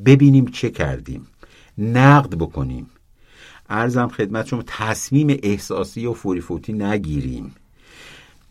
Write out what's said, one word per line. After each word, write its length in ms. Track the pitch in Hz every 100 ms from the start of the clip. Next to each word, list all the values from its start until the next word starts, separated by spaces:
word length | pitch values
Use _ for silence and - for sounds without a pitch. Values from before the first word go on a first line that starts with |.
ببینیم 400 | 101 139 143 135
چه 260 | 123 - 117
کردیم، 560 | - 76 64 - - - _ - _ _ -
نقد 560 | 110 120 139 143 139
بکنیم. 520 | 90 82 - 65 64 62 _ _ _ _ _ - - -
عرضم 380 | 104 120 123 120
خدمت 380 | - 104 110 110
شما، 160 | 120 113
تصمیم 720 | - 110 110 - 139 151 135
احساسی 640 | 101 101 - 92 95 - 120
و 60 |
فوری 280 | 113 101 90
فوتی 320 | 82 85 -
نگیریم، 840 | 107 101 107 78 76 - 123 - - _ _ _ - - - _ _ -